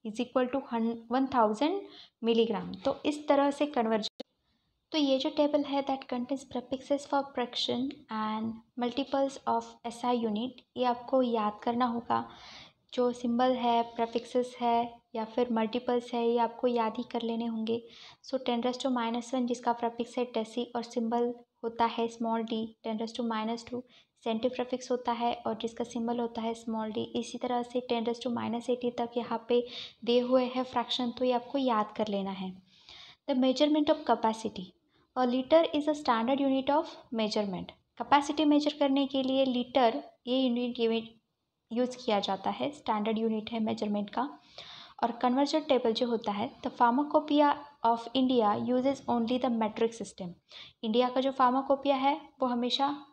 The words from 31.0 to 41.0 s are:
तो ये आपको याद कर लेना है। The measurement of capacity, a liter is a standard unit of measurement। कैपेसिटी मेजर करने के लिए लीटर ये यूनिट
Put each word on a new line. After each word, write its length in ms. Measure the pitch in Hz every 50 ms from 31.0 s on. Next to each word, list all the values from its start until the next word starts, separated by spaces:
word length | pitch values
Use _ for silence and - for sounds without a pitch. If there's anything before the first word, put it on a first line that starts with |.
| 247 240
तो 140 | 233 - 254
ये 60 | 254
आपको 260 | 247 240 247 - -
याद 360 | 277 262 254 226 214 214 214 -
कर 100 | - 214
लेना 240 | 214 202 196 190 196
है। 200 | 190 185 190 190 185 - _ _ _ - - - - - - - - _ _ -
The 80 | 285 254
measurement 520 | 254 262 262 262 302 294 302 311 294 320 302
of 80 | 302 302 -
capacity, 560 | 233 226 - 220 220 - - 208 - - 185 - _ _ _ _ _ _ _ _ _
a 120 | 254 254
liter 340 | 247 240 262 262 262 320 330 330 - -
is 120 | 294 294
a 80 | 311 302 294
standard 420 | 302 - 240 226 226 247 277 269 277
unit 280 | 269 269 269 262 277 277
of 180 | 302 320 - - - - _ 247
measurement। 580 | 226 220 208 214 220 208 196 185 175 175 - - _ _ _ _
कैपेसिटी 480 | - 233 - 277 294 285 - 294 311 311
मेजर 280 | 294 294 294 294 294 294 -
करने 260 | 285 269 269 277 277
के 160 | 262 - 269 262
लिए 220 | 262 262 269 269
लीटर 580 | 262 240 247 247 - - 277 247 226 226 285 - - _ _ _
ये 120 | 240 247 262
यूनिट 800 | 262 247 240 240 247 247 240 247 226 226 226 226